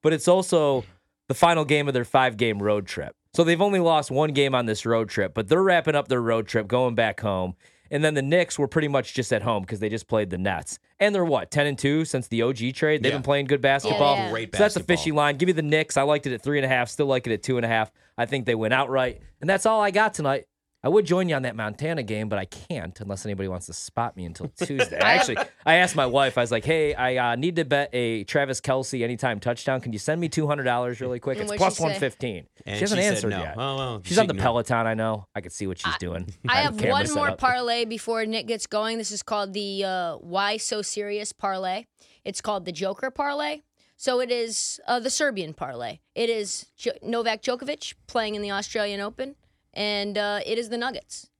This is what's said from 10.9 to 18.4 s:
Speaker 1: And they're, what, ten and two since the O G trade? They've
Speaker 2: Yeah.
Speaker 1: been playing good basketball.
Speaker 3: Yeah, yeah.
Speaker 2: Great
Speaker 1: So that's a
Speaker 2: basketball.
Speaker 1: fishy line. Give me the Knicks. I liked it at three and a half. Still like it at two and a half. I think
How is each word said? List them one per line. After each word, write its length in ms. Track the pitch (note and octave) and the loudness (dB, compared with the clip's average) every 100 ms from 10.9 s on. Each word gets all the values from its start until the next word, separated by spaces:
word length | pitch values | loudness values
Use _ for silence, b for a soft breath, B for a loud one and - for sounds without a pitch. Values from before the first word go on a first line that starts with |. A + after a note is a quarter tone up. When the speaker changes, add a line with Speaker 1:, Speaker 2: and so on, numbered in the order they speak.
| _ | _
Speaker 1:
And 140 | G3+ | 2
they're, 120 | G3+ E3 | 2 2
what, 260 | C3 F2 | 0 0
ten 160 | D3 D3 | 0 0
and 100 | C3+ | 0
two 260 | C#3 D3+ D#3+ | 0 0 0
since 220 | C3 B2+ | -4 -2
the 120 | A#2 | 0
O 100 | A#2 | 0
G 180 | B2+ A#2+ | 0 -4
trade? 320 | C3 D#3 D3+ | 0 2 2
They've 80 | C3 | 0
Speaker 2:
Yeah. 60 | C#3+ | 0
Speaker 1:
been 60 | |
playing 220 | C3 C#3+ C#3 | 0 0 2
good 160 | D3 | 2
basketball. 540 | C#3 C#3 D3 - C#3+ C3+ | 4 2 2 4 4 4
Speaker 3:
Yeah, 80 | - | 0
yeah. 60 | |
Speaker 2:
Great 240 | A2+ A2+ - | -4 -4 2
Speaker 1:
So 80 | |
that's 120 | G#3 - | 2 2
a 40 | |
Speaker 2:
basketball. 180 | F3+ E3+ | 0 0
Speaker 1:
fishy 140 | D#3 | 2
line. 260 | D3+ D3 C#3+ | 2 2 2
Give 100 | F3+ | 2
me 60 | |
the 80 | E3 | 2
Knicks. 360 | D3+ D#3 D#3 D3 | 2 2 2 2
I 40 | |
liked 240 | C#3 D3 C#3+ | 4 2 0
it 80 | |
at 80 | A#2+ | -4
three 160 | C#3+ D3 | 0 0
and 80 | C3 | 2
a 40 | |
half. 200 | B2+ B2 | 2 0
Still 160 | - C#3+ | 0 2
like 200 | C3 A#2+ | 2 0
it 60 | |
at 100 | G#2+ | -2
two 140 | - B2+ | 0 0
and 80 | A2+ | 2
a 40 | |
half. 220 | A2+ A2 _ b - | 2 0 _ b -4
I 80 | A2+ | -2
think 200 | C3+ | -2